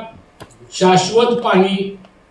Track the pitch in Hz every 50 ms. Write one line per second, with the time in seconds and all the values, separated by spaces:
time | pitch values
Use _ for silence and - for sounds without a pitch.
0 | - - - - - _ _ _ - - _ _ - - - - 185 185 185 180
1 | 185 - 214 233 240 233 240 - - - 196 185 190 196 196 196 196 - - -
2 | - - _ _ _ _